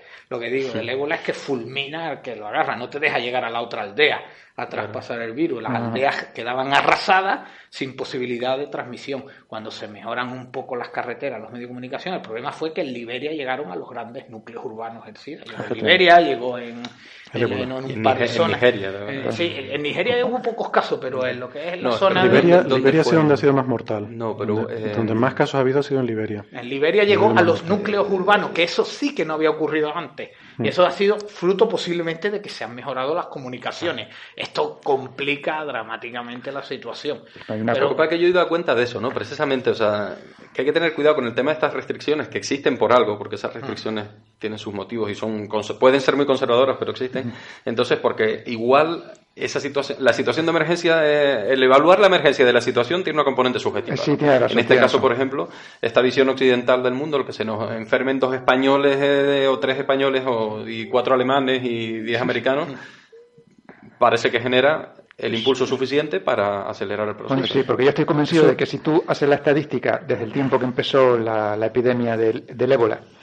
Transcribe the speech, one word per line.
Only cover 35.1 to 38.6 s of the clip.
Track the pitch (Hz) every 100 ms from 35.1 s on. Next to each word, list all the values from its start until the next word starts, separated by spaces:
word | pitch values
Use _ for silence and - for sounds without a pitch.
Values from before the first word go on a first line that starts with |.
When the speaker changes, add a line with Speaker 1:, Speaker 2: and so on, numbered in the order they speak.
| - 143 143 156 156
Speaker 1:
dramáticamente | 147 123 110 113 120 120 120 123 139
la | 139
situación. | - 127 113 110 147 123 - - -
Speaker 3:
Hay | 110
una | 110
Speaker 1:
Pero | 127 143
Speaker 2:
Lo |
que | 131
pasa |
es | 160
que | 170
yo | 175
he |
ido | 180
a | 165
cuenta | 165